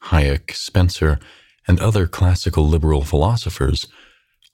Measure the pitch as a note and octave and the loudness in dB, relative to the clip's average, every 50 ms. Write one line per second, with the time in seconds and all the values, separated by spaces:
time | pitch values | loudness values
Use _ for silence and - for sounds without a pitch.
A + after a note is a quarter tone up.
0 | - - - D#2+ C#2+ C#2 C#2+ D2+ - - - - - - - F#2+ F2+ E2+ - - | -4 0 2 2 2 2 0 -2 -4 -8 -12 -12 -10 -2 0 2 2 2 0 0
1 | D#2 D#2 D2 D2 - - - _ _ _ _ _ _ - F#2 F2 F2 A2 G#2+ G#2 | 0 0 0 -2 -4 -10 -20 _ _ _ _ _ _ 0 0 2 2 0 0 0
2 | F#2 E2 - - F#2+ F2+ F2+ - - G2 E2 E2+ D2+ D2+ D#2+ D#2+ D2+ D#2 D2+ C#2+ | 0 -2 -2 0 2 2 2 0 0 -2 0 2 2 2 2 2 2 2 0 0
3 | C#2+ C#2+ - D2 D2 G#2 A#2 A#2 - - - - C2+ C2 - - - - _ - | 0 0 0 0 0 0 0 -2 -4 -6 -6 -2 -2 -2 -2 -2 -4 -10 _ -20
4 | - _ _ _ _ _ _ _ _ _ | -20 _ _ _ _ _ _ _ _ _